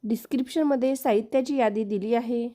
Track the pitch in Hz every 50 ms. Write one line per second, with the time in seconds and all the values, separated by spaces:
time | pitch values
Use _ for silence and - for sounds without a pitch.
0 | - 208 226 226 - - - 254 262 247 - 330 311 294 277 262 240 262 269 262
1 | - 269 214 208 226 240 - 269 254 254 285 269 240 214 208 214 220 202 214 202
2 | 185 220 233 233 226 226 247 233 233 240